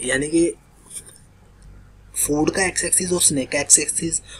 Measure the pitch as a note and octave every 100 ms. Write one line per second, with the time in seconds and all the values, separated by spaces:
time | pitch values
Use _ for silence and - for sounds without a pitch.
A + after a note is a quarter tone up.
0 | B2+ C3+ D3 E3 E3+ - - - - -
1 | - - - - - - - - - -
2 | - - - D3 D#3 G3 F#3 - F3 -
3 | F3+ F3 - C#3+ B2+ C#3+ C#3+ - D3 -
4 | E3+ - -